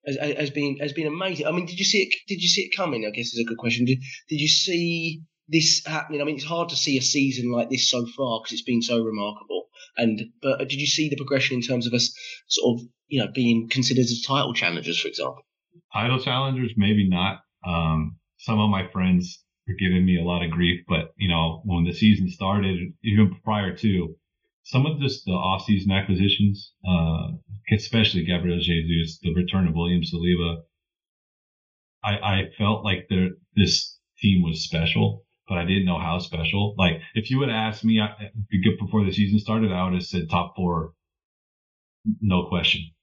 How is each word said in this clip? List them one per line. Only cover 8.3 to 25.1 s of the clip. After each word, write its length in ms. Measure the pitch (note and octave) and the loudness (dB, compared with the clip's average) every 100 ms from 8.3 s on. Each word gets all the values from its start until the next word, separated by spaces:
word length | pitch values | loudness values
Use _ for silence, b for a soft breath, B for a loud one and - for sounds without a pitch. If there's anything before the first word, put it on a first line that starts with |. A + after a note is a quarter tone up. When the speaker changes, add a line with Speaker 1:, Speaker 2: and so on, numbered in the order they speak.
| A2 | -4
Speaker 1:
'cause 100 | - | -6
it's 100 | A#2 | -10
been 180 | - A#2 | -2 0
so 220 | A2+ A#2 | 0 -2
remarkable. 640 | A2+ G#2+ G#2 G#2+ - F2+ - B B - | -2 -4 -6 -8 -8 -8 -8 B B -2
And, 220 | A#2 G#2+ A2+ _ | 0 0 -8 _
but 160 | C#3 C3 C3 | -4 -2 -4
did 60 | C#3 | -4
you 60 | D3 | -2
see 220 | - D#3 | 0 -2
the 60 | C#3 | -4
progression 400 | C3 C3+ - B2 | -2 0 0 -2
in 40 | |
terms 240 | A#2+ B2 A#2 | -2 -2 0
of 60 | |
us 180 | A#2+ - B B B _ | 0 -2 B B B _
sort 320 | - A#2+ A#2 | 0 0 0
of, 80 | A#2 _ _ | -6 _ _
you 120 | C#3 | -4
know, 100 | G2+ | -2
being 360 | C3+ A#2+ A2+ A2+ | 0 2 2 2
considered 320 | C3+ B2+ B2+ | 0 2 2
as 220 | A#2 A#2 - | 2 -2 -2
title 280 | C#3 - A#2 | -2 0 0
challengers, 440 | F2 E2 E2 E2+ | -2 -2 -4 -4
for 80 | - | -4
example? 360 | - C2 - _ _ _ _ _ | -6 -6 -8 _ _ _ _ _
Speaker 2:
Title 260 | G#2 A#2 A#2 | -4 0 0
challengers, 520 | C3+ B2+ C3+ C3 A#2+ A2+ | 0 -2 0 -2 -2 2
maybe 320 | G2+ G#2+ G2 | 4 4 4
not. 340 | F2+ G2 - _ _ F2+ | 2 0 -4 _ _ -4
Um, 520 | E2+ D#2+ D#2+ D2+ - _ _ | 0 2 0 -2 -8 _ _
some 200 | - A2 | -2 2
of 100 | G#2+ | 2
my 160 | G2 F#2 | 2 -2
friends 520 | F#2 F#2 F2+ F2+ - _ _ - | 0 2 2 0 -12 _ _ -10
are 60 | F#2+ | -2
giving 260 | F#2 F#2 F#2 | 2 4 4
me 120 | F2+ | 2
a 60 | |
lot 200 | F2 F2 | 0 -2
of 60 | E2 | -2
grief, 320 | E2 F2 F2 - | 0 0 0 -2
but, 260 | E2+ - - | -4 -4 -4
you 100 | G2 | 0
know, 320 | E2 D#2+ D#2+ G#2 | 2 0 -2 -2
when 180 | F2 | 0
the 100 | E2+ | 0
season 360 | E2+ A2 G2+ F2+ | 4 6 6 2
started, 640 | - F#2+ G2+ F#2+ F2+ F2 - | -2 -2 0 0 -2 -6 -6
even 320 | A2+ G#2 G#2 - | 0 4 4 2
prior 320 | - G#2+ F#2+ F2+ | -4 -2 -2 -2
to, 380 | A2 F#2 D#2+ - _ _ _ _ | 0 0 -2 -10 _ _ _ _
some 220 | - C3 D3+ | -2 0 2
of 140 | D3 | 0
just 240 | C#3 | -4